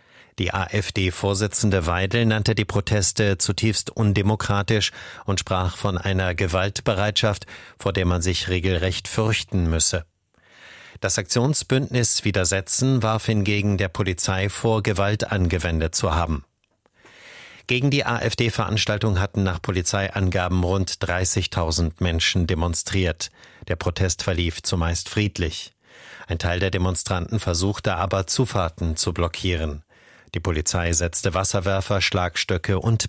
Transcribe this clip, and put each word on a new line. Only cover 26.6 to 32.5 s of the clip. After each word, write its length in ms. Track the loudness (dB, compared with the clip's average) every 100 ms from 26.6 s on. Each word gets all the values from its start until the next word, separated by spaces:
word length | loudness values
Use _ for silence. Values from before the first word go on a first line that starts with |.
der 100 | 0
Demonstranten 680 | 2 2 0 0 -2 -2 -2
versuchte 560 | 0 0 0 -2 -2 -2
aber, 300 | 0 0 0
Zufahrten 720 | 0 0 0 -2 -2 -4 -2
zu 180 | -2
blockieren. 680 | 0 -2 -2 -2 -2 -2 -6 -14 _ -20 -20 -10
Die 60 | -6
Polizei 520 | -2 -2 0 0 0
setzte 400 | 0 0 0 0
Wasserwerfer, 720 | 0 2 0 0 0 0 0
Schlagstöcke 760 | 0 0 -2 -2 -2